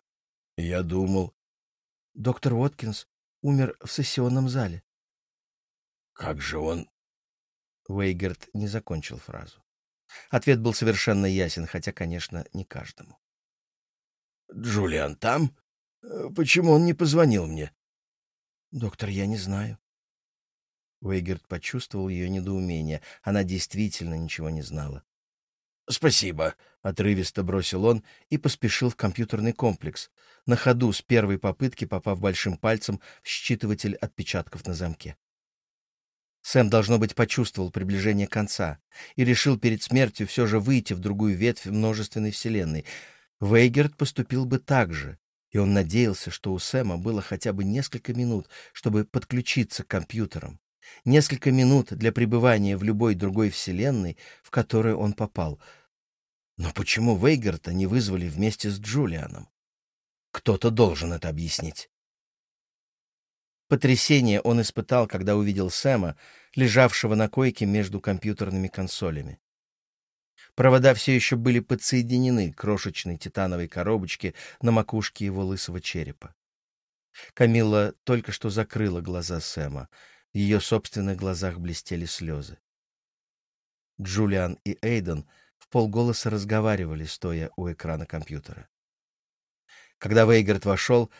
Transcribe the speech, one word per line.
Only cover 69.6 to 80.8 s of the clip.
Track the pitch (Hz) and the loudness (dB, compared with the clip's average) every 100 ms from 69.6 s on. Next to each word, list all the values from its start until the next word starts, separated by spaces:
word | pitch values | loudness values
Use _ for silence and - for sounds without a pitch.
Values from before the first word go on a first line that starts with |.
| _ _ _ _ _ _ _ _ - | _ _ _ _ _ _ _ _ -8
Провода | - 127 131 135 | 4 6 8 8
всё | 120 - | 6 4
ещё | 127 - 120 | 2 2 0
были | 120 120 | 2 2
подсоединены | - 123 - 127 120 127 127 120 87 | 2 -2 0 0 2 2 2 2 0
к | - | -2
крошечной | 101 104 98 - 92 85 | -2 -2 -2 -6 -8 -8
титановой | 85 - 92 87 85 | -8 -4 -2 -2 -4
коробочке | 87 87 110 90 - 92 - - - | -4 0 0 -2 -6 -6 -8 -16 -2
на | 120 | 2
макушке | 113 107 110 101 - 101 | 4 2 -2 -4 -6 -4
его | 95 | -2
лысого | 95 95 - 87 | -4 -4 -6 -8
черепа. | - 85 73 - - - _ _ _ _ _ _ _ - - | -8 -8 -8 -12 -20 -20 _ _ _ _ _ _ _ -20 -12
Камилла | - 120 113 107 104 104 - | 4 6 6 4 4 2 -2
только | - 123 107 | -2 0 -2
что | - 113 | -6 -4
закрыла | 101 104 113 104 87 | -2 -2 -2 -2 -2
глаза | 82 90 85 82 | -4 -6 -4 -6
Сэма. | - - 73 69 - _ - _ _ | -6 -6 -6 -8 -12 _ -20 _ _
В | 101 | -2
её | 101 104 | 2 2
собственных | - 110 | 2 -2